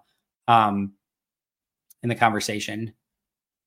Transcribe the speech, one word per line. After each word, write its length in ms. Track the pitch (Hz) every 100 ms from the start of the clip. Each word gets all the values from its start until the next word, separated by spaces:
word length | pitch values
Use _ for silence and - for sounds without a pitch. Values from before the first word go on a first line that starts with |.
| _ _ _ _ -
um, 460 | 117 107 101 98 - _ _ _ _ _ _ _ _ _ _
in 60 | 120
the 60 | 117
conversation. 800 | 117 107 - 104 101 104 113 - _ _ _ _ _ _